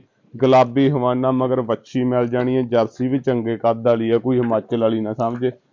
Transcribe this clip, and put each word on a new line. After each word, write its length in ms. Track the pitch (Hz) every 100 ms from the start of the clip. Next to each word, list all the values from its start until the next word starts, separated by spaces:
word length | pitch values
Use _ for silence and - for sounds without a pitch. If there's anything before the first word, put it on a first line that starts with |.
| _ _ _ 117
ਗੁਲਾਬੀ 540 | 131 131 123 120 139
ਹਵਾਨਾ 400 | 139 123 127 131
ਮਗਰ 300 | 127 131 127
ਵੱਛੀ 440 | 117 113 - 131
ਮਿਲ 220 | 127 123 120
ਜਾਣੀ 300 | 123 123 131
ਹੈ, 60 |
ਜਰਸੀ 460 | 123 117 110 - 127
ਵੀ 100 | 135
ਚੰਗੇ 380 | 127 123 113 113
ਕੱਦ 300 | 117 113 117
ਵਾਲੀ 240 | 117 113
ਆ, 80 | 117
ਕੋਈ 220 | 120 127
ਹਿਮਾਚਲ 400 | 120 113 - 117
ਵਾਲੀ 200 | 113 113
ਨਾ 140 | 107
ਸਮਝੇ 380 | 107 117 120 123 123 _